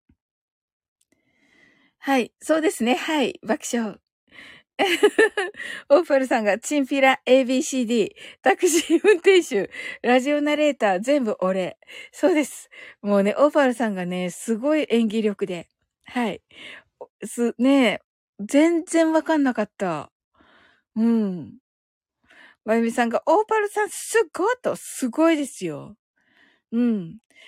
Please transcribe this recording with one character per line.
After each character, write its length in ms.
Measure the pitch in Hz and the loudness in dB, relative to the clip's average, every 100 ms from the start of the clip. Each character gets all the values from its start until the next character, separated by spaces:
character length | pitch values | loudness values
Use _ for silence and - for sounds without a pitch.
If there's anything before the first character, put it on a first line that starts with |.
| _ _ _ _ _ _ _ _ _ _ _ _ _ _ _ _ _ _ _ _ | _ _ _ _ _ _ _ _ _ _ _ _ _ _ _ _ _ _ _ _
は 200 | - 269 | -2 0
い、 140 | - _ | -2 _
そ 160 | - 320 | -2 0
う 40 | |
で 100 | 320 | 0
す 120 | - | 0
ね。 120 | 226 | 0
は 280 | 254 - 311 | -2 -2 -2
い、 160 | 226 - | -2 -4
爆 220 | 208 302 - | -6 -6 -4
笑。 280 | 240 220 - _ _ _ - - - _ - | -6 -6 -10 _ _ _ -20 -20 -20 _ -2
<laughs> 1080 | 359 339 403 - 427 - 392 - - - - | -2 2 2 4 2 2 -6 -8 -14 -10 2
オ 120 | 285 | 4
ー 40 | 339 | 4
パ 120 | 269 | 2
ル 80 | 262 | 2
さ 140 | 254 | 0
ん 40 | |
が、 140 | 208 202 | 0 0
「チ 200 | - 294 | 0 -2
ン 60 | 262 | 0
ピ 140 | 277 | 2
ラ、 200 | 262 262 - | 4 2 4
エ 160 | 262 | 4
ー 20 | |
ビ 140 | 247 262 | 4 0
ー 40 | |
シ 200 | 320 262 | -2 -4
ー 40 | 220 | 0
デ 80 | |
ィ 100 | 233 185 | 0 -2
ー、 40 | - - - | -6 -20 -4
タ 140 | - 392 | 0 2
ク 120 | 359 | 2
シ 280 | 311 - 320 | 0 2 2
ー 40 | |
運 100 | 403 359 | 4 4
転 300 | 370 381 - | 4 4 4
手、 240 | 208 - - - - | -2 -4 -8 -14 -6
ラ 180 | 226 254 | 0 2
ジ 120 | 262 | 2
オ 60 | 294 | 0
ナ 140 | 294 294 | 0 2
レ 140 | 302 | 0
ー 60 | 269 | 2
タ 180 | 208 | 0
ー、 60 | 180 | 0
全 240 | 233 294 | 0 0
部 120 | 226 - | 0 -2
俺。」 380 | 185 190 180 - _ - - | -2 -2 -4 -8 _ -20 -20
そ 180 | - - | -2 0
う 40 | |
で 100 | 311 | 2
す。 260 | 262 - - - - - | 0 -6 -20 -20 -20 -10
も 160 | 202 202 | -2 2
う 40 | |
ね、 120 | 196 - | 2 2
オ 100 | 294 | 2
ー 20 | |
パ 160 | 302 269 | 4 0
ル 80 | |
さ 140 | 233 226 | 0 -4
ん 60 | |
が 100 | 190 175 | -4 -6
ね、 240 | 180 180 | -4 -6
す 260 | - - 220 | -8 -6 -4
ご 200 | 277 311 | 0 -2
い 100 | 277 | 0
演 180 | 233 226 | 0 0
技 140 | 220 | 0
力 240 | 214 196 190 | -2 -2 -6
で。 220 | 175 - _ _ _ | -8 -14 _ _ _
は 260 | - 247 226 | -10 -6 -4
い。 120 | 170 _ - - - - - - _ | -6 _ -20 -20 -20 -20 -20 -20 _
す-、 300 | 208 - 233 - | -12 -4 -4 0
ね 260 | 254 277 | 2 4
え、 160 | 233 170 _ _ _ - | 4 0 _ _ _ -14
全 440 | 202 277 320 339 | 0 2 4 2
然 280 | 359 330 320 | 0 0 2
わ 100 | 320 | 2
か 140 | 311 311 | 0 0
ん 60 | |
な 100 | 269 | 0
か 80 | 233 | -2
っ 60 | 208 - | -4 -6
た。 320 | 190 151 - _ _ _ _ _ _ _ _ 220 | -6 -6 -10 _ _ _ _ _ _ _ _ -2
う 60 | |
ん。 560 | 233 226 208 175 - - _ _ _ _ _ _ _ - - _ - | 0 2 0 -4 -10 -18 _ _ _ _ _ _ _ -20 -20 _ -2
ま 80 | |
ゆ 80 | 226 | 0
み 80 | 233 | 0
さ 160 | 233 233 | 0 -2
ん 20 | |
が、 140 | 226 - | -2 2
「オ 140 | 359 | 2
ー 40 | 427 | 2
パ 140 | 440 | 0
ル 80 | 415 | -2
さ 160 | 415 | -2
ん、 40 | 415 | -4
す 400 | - - 453 359 | -6 -4 -2 0
ご 180 | - 392 | -2 -2
い」 40 | 508 | -2
と、 160 | - - | -4 -8
す 320 | - - 254 | -10 -8 -6
ご 220 | 269 320 | 0 2
い 60 | 311 | 2
で 80 | 277 | -2
す 180 | - | -8
よ。 320 | 180 143 139 208 _ _ _ _ _ _ _ | -10 -10 -14 -20 _ _ _ _ _ _ _
う 60 | 226 | -2
ん。 400 | 240 214 165 190 _ _ | 0 -2 -6 -14 _ _